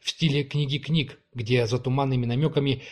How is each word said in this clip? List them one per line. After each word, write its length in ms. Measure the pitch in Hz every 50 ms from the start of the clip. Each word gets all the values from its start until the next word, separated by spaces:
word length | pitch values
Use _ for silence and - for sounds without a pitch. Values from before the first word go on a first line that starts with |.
в 80 | - -
стиле 340 | - - 165 156 139 147 135
книги 360 | 139 - 147 147 135 143 143
книг, 400 | - 139 160 160 135 - - - _ _ -
где 340 | 123 113 104 123 123 120 110
за 100 | 123 123
туманными 480 | 123 131 127 139 139 135 131 123 120
намёками 560 | 117 120 127 156 151 156 151 139 139 135 135 - -